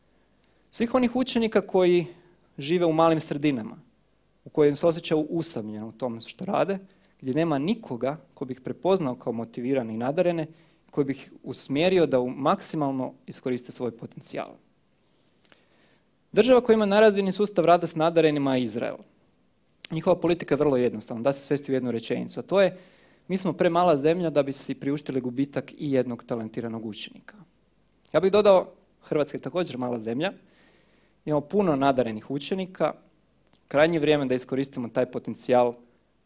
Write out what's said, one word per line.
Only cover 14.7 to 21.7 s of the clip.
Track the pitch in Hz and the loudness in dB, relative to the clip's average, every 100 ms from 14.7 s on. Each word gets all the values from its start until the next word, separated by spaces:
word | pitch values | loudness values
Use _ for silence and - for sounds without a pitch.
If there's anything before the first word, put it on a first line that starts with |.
| _ _ _ _ _ _ _ - _ _ _ _ _ _ _ _ | _ _ _ _ _ _ _ -20 _ _ _ _ _ _ _ _
Država | - 233 247 | 2 6 6
koja | 240 | 6
ima | 220 208 | 2 4
najrazvijeniji | 202 220 202 190 | 6 6 4 -2
sustav | 180 202 190 165 | 0 -2 2 4
rada | 175 165 | 4 2
s | 160 | 0
nadarenima | 165 165 156 147 139 131 | 2 4 4 2 0 0
je | |
Izrael. | 117 117 117 - - _ _ _ _ _ _ _ - | -2 -4 -8 -10 -16 _ _ _ _ _ _ _ -8
Njihova | 160 185 180 | -4 0 2
politika | 170 170 - | 2 -2 0
je | 139 | 0
vrlo | 147 127 | 2 2
jednostavna, | 120 107 - 117 | 0 -2 -10 -2
da | 127 | -2
se | 139 | -2
svesti | - 139 - | -2 -4 -2